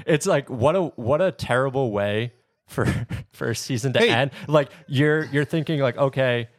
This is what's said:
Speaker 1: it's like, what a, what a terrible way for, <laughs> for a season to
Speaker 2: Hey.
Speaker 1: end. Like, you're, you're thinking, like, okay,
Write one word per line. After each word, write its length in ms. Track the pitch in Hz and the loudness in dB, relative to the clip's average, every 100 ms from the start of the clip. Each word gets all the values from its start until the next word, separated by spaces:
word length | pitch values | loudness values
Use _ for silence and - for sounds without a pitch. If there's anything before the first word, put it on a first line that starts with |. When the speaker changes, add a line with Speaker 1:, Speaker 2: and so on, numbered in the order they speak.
| - | -2
Speaker 1:
it's 180 | 156 196 | 0 2
like, 240 | 160 135 | -2 -2
what 260 | 123 127 185 | 0 2 2
a, 60 | |
what 400 | 165 - 117 151 | 0 -4 0 2
a 100 | 185 | 0
terrible 600 | - - 123 135 127 127 | -2 -2 0 0 0 -2
way 420 | 101 101 104 117 - _ _ _ | 0 0 0 -4 -8 _ _ _
for, 200 | - 110 113 117 - | -4 -2 -2 -4 -10
<laughs> 160 | - | -12
for 200 | - 123 | -8 -6
a 40 | 113 | -4
season 380 | - 127 131 | -4 -4 0
to 60 | 123 | 2
Speaker 2:
Hey. 100 | 233 | 2
Speaker 1:
end. 220 | 117 139 - - | 2 0 -4 0
Like, 220 | 151 139 - - | 2 2 -4 -4
you're, 380 | 135 151 156 143 | 2 2 2 0
you're 200 | 139 143 | -2 0
thinking, 340 | 165 151 156 | -2 -2 0
like, 160 | 131 117 | 0 0
okay, 520 | 139 135 131 120 113 | 0 2 0 0 -4